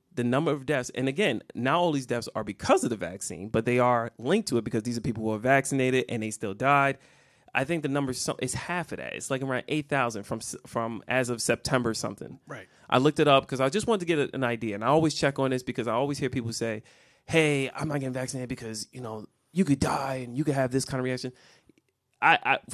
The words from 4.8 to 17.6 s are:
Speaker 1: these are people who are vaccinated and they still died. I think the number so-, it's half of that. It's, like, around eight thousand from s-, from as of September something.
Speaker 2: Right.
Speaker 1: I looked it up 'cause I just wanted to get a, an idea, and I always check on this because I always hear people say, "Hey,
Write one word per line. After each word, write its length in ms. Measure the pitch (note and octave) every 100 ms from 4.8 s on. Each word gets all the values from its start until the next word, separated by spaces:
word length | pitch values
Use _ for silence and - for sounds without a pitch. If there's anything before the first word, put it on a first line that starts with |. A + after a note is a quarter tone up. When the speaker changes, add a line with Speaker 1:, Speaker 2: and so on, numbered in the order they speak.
Speaker 1:
these 140 | A#2 A#2
are 40 |
people 220 | A#2+ A2
who 80 | A2
are 60 | G#2+
vaccinated 680 | B2+ C#3 C3+ C3+ B2+ B2+ -
and 120 | A#2
they 80 | A2
still 220 | - G#2
died. 440 | G2+ C3+ C#3+ C#3 C3+ - _ _ _ _
I 100 | B2
think 180 | C3+ E3
the 80 | C#3+
number 240 | C#3+ C3+
so-, 240 | B2 - -
it's 140 | B2+
half 380 | B2 - F3 D#3
of 80 | -
that. 140 | C2
It's, 180 | - -
like, 100 | C3
around 220 | C3+ B2+ -
eight 220 | D3+ C#3+
thousand 340 | C#3 A#2+ G#2+
from 140 | - A#2
s-, 160 | - - -
from 360 | B2+ A2+ A2+ -
as 220 | B2+ B2
of 120 | A#2
September 520 | - A2+ - C3 A#2 G#2+
something. 440 | A2+ G2+ - - -
Speaker 2:
Right. 200 | B2 F#2+ _ -
Speaker 1:
I 100 | B2+
looked 200 | D3 D3+
it 80 | D3
up 200 | C3+ -
'cause 120 | C3
I 100 | C3+
just 180 | G3+ A#3
wanted 140 | G#3
to 40 | E3
get 140 | D#3
a, 160 | C3 C3+
an 80 |
idea, 320 | A#2+ A#2 A2+ G2+
and 80 |
I 40 | A#2
always 260 | D#3 D#3+ C#3+
check 240 | C#3+ C#3
on 100 | C3+
this 120 | B2+
because 240 | B2+ A#2+ A#2
I 60 |
always 240 | A2+ C#3+ C#3+
hear 100 | C3
people 240 | B2 A2+
say, 300 | - A2+ A2 - _ _ _ -
"Hey, 440 | E3 D3+ C#3